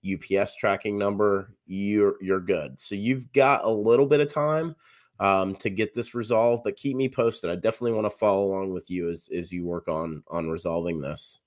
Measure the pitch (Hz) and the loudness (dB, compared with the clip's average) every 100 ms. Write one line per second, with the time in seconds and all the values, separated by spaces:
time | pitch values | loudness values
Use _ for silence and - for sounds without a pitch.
0 | 95 92 - 95 101 - 110 98 107 101 | -4 -6 -2 0 0 -2 0 0 -2 -2
1 | 101 101 104 98 95 - _ 95 101 104 | -2 2 2 2 -4 -18 _ -6 0 4
2 | 101 98 92 95 90 90 71 67 - 101 | 4 2 -2 -2 0 -2 -2 -12 -10 -6
3 | 107 131 123 - 135 139 107 110 107 120 | -2 -2 0 4 4 4 2 0 4 6
4 | 139 147 143 - 147 156 165 156 _ _ | 6 4 2 0 0 0 -4 -10 _ _
5 | _ _ 98 98 95 95 113 95 110 - | _ _ 2 2 2 -2 -6 -2 -4 -2
6 | 117 120 110 113 117 120 113 101 143 131 | -6 -6 0 4 4 2 -2 -4 -4 -2
7 | 135 131 120 - 87 90 110 - 120 113 | -2 2 0 0 -4 -2 -2 0 -2 0
8 | 107 - 107 98 101 95 95 90 - 90 | -2 0 2 4 2 0 -4 -6 -6 -4
9 | 85 82 - 90 87 90 87 87 85 80 | -4 -6 -8 -8 -6 -6 -6 -6 -4 -4
10 | 82 78 - 82 80 82 87 85 85 82 | -4 -8 -8 -6 -4 -4 -4 -4 -4 -6
11 | 69 76 - - | -6 -10 -12 -16